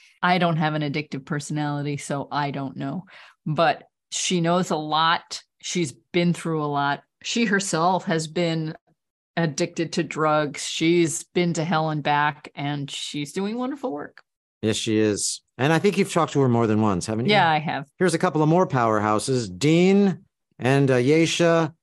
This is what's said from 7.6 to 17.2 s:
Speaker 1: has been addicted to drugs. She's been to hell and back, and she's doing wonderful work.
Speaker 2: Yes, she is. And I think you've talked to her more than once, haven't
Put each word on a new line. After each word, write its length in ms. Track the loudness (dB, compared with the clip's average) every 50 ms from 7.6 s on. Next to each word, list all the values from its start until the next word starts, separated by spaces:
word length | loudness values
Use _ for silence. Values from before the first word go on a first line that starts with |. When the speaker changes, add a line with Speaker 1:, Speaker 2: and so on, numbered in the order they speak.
| 0 0 0 0 2 2 2 0 0
Speaker 1:
has 220 | 0 -2 -2 -2
been 480 | -4 -4 -2 -2 -2 -2 -2 -4 -6 -10 -12 _ _ _ _ _ _ _ _ _ _ -4
addicted 560 | -2 -2 -2 0 -2 -4 -4 -2 -4 -6 -4 -2
to 80 | -4 -4
drugs. 640 | -4 -2 -2 0 2 2 2 0 -2 -4 -8 -10
She's 580 | -8 -6 -2 0 2 4 4 2 2 0 -6 -10
been 280 | _ -2 -2 0 0 0
to 100 | -2 -2
hell 260 | 0 0 0 0 0
and 120 | -4 -4 -2
back, 480 | 0 0 2 2 0 -2 -4 _ -20 _
and 360 | -8 -6 -6 -6 -6 -8 -8
she's 420 | -10 -10 -12 -10 -8 -8 -8 -6 -6
doing 240 | -6 -6 -4 -4
wonderful 340 | -6 -6 -6 -8 -6 -8 -8 -8
work. 300 | -8 -10 -12 _ -20 _ _ _ _ _ _ _ _ -4
Speaker 2:
Yes, 140 | -2 -2
she 220 | -2 -2 -2 0 2
is. 420 | 2 2 2 0 -2 -6 -6 -8 _ _ _
And 160 | -2 0 2 2
I 60 | 2
think 180 | 2 0 2
you've 160 | 2 -2 0 2
talked 200 | 0 0 0 2
to 60 | 2
her 80 | 2 4
more 180 | 4 2 2
than 160 | 2 2 2 2
once, 240 | 2 2 0 -2
haven't 200 | -4 -4 -4